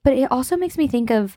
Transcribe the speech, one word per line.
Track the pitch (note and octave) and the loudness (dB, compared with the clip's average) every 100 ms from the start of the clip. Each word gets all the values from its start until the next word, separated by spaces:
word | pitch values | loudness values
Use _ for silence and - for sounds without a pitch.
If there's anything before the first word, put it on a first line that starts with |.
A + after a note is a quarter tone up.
but | C#4 | 2
it | B3+ C4+ | 2 2
also | B3 C4 F4+ | -2 -2 -2
makes | F4+ E4 | -2 -2
me | D4 | 0
think | A#3+ A#3 | 0 0
of, | A3 G3 | 0 -2